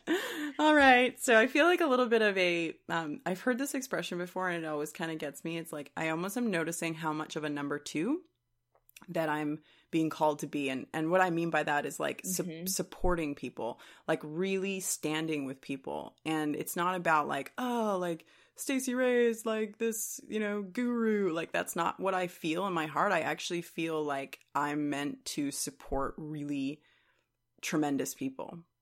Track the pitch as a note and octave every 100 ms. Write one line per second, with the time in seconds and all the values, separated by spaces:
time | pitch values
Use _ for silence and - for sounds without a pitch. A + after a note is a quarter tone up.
0 | - F4 - E4+ D4+ C#4 D4+ D4+ C4+ B3
1 | B3+ - - A3+ A3+ D4 E4 F4+ D#4+ B3+
2 | B3 A3+ G#3+ F#3+ F3+ E3+ E3 - - E3+
3 | D#3+ D3 - F#3 - A#3+ C#4 C#4 C4 F3
4 | E3+ F3 F3+ F#3 F#3 E3+ D#3+ D3+ D3+ -
5 | E3 D#3+ D3 C#3 E3 E3 D#3+ D3+ C#3+ -
6 | D#3+ D#3+ F#3 A3+ A#3+ E3+ D#3+ E3 E3 D#3+
7 | E3 D3+ D#3 D#3+ D3+ D3 C#3+ D3 - D3
8 | F#3+ E4 - _ _ _ _ _ _ -
9 | - E3+ D#3+ D3+ D3+ D3+ _ _ _ E3
10 | D#3+ - D#3 D3 D3 D3 C3+ C3 - D#3+
11 | D#3+ F#3 F#3 E3 E3+ D#3 D3+ D3 C#3+ D3+
12 | D3 - F#3 F3+ F3+ D#3+ F#3 F#3 E3+ -
13 | F#3+ E3+ D3+ C#3+ B2+ - A2+ - - -
14 | - D#3+ D#3 D#3 F#3+ F#3+ F#3+ F#3+ F3+ -
15 | D3+ D#3 D#3+ D3+ C3+ C3+ - C#3 - D2
16 | - _ D#3 D#3 D3+ C#3+ D3+ - F3 F#3
17 | E3+ D#3+ C#3+ C#3 C#3 - B3+ A#3+ G#3+ F#3+
18 | F3 E3 - - _ - - C4+ C4 B3
19 | B3+ A#3+ A#3+ A3+ A3+ A3 A3 G#3 A3+ G#3+
20 | - - - G#3+ G#3 G#3 G3 F#3 B3 A#3+
21 | A3+ G#3+ F#3+ D#3+ - E3+ F3 F3+ E3+ F#3
22 | F#3 F#3 F3+ - E3+ E3 G3 E3+ D#3 C#3+
23 | G3 F3+ C#3+ D#3 - F3 E3+ - D#3+ D#3
24 | D3+ C#3 C3+ - _ C#3+ D3 D3 D3 C#3+
25 | C#3+ - - - C#3+ - - - - C3+
26 | C3+ - D#3 D3+ C#3+ C#3+ C3+ D3+ _ _
27 | _ _ _ _ _ _ - D#3+ D3 C#3
28 | C3 - C3+ C3+ - E3+ - _